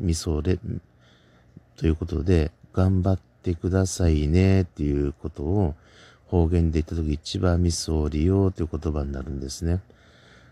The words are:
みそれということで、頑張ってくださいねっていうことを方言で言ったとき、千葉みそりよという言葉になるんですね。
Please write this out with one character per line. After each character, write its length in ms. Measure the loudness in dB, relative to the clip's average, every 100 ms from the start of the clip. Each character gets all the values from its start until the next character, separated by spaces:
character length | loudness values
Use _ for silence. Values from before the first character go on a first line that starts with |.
み 140 | -2
そ 260 | -2 -2 -2
れ 180 | 0 -2 -4 -10 _ _ _ _ _ _ _ -20 _ -2
と 100 | 0
い 40 |
う 60 | 0
こ 100 | -2
と 180 | -4
で、 260 | 2 2 2 _ -6
頑 300 | 0 2 2
張 120 | 2
っ 40 | 0 _ _
て 120 | -6 -4
く 140 | 0
だ 160 | 0 0
さ 220 | 0 2
い 200 | 2 2
ね 340 | 4 4 4
っ 20 |
て 200 | 0 -2
い 180 | -2 0
う 100 | -2
こ 180 | -4 -12
と 120 | -8
を 320 | -2 0 0 -4 _ -20 -20 _ -2
方 200 | 2 2
言 240 | 2 2
で 100 | 0
言 20 |
っ 40 | -2
た 80 |
と 80 | -4
き、 160 | -2 -4
千 220 | -4 -2
葉 180 | 0 2
み 140 | 2
そ 360 | 0 -2 -2 0
り 160 | 0
よ 280 | 2 2 2
と 100 | 0
い 40 | -6
う 20 |
言 220 | -4 -4
葉 100 | -4
に 80 | -6
な 100 | -8
る 100 | -8
ん 100 | -8
で 80 | -10
す 160 | -6
ね。 180 | -2 -2 -6 _ _ _ -20 -20 -20